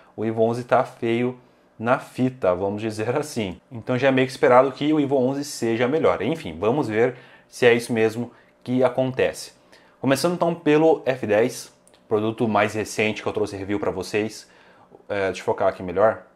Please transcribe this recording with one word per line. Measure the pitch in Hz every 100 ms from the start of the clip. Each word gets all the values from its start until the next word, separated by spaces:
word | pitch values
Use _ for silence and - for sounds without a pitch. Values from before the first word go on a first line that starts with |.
| - -
o |
Evo | 110 113
onze | 113 117
tá | 120 123
feio | 127 - 117 117 123 123 - _ _ -
na | 113 143
fita, | - - 127 131 92 90
vamos | 98 104
dizer | 113 101 110 139
assim. | - - 98 82 _
Então | 123 - 127
já | 139
é |
meio | 131 131
que |
esperado | - 143 127 135
que | 131 147
o | 156
Evo | 135
onze | 135 127 139
seja | 143 - 117 113 123
melhor. | 160 92 87
Enfim, | 92 160 92 80
vamos | 104 147 120
ver | 107 123 127 - - _
se | - 123
é |
isso | 117 120
mesmo | 117 110 110 120 - _ _
que | - 127
acontece. | 127 - 131 127 90 - - - _ - _ _
Começando | 131 135 170
então | 175 170
pelo | 170 151 151 160 151 127
F | 131
dez, | 107 104 123 - - _ _ _ _
produto | 107 110 110 117
mais | 104 107
recente | 107 98 - 107 104
que | -
eu |
trouxe | - 101 101
review | 98 101
pra | 101
vocês. | 92 90 107 107 - - _ - _ _ - -
É, | 101 95
deixa | 92
eu |
focar | - 107 98
aqui | 92
melhor. | 92 92 95 92 -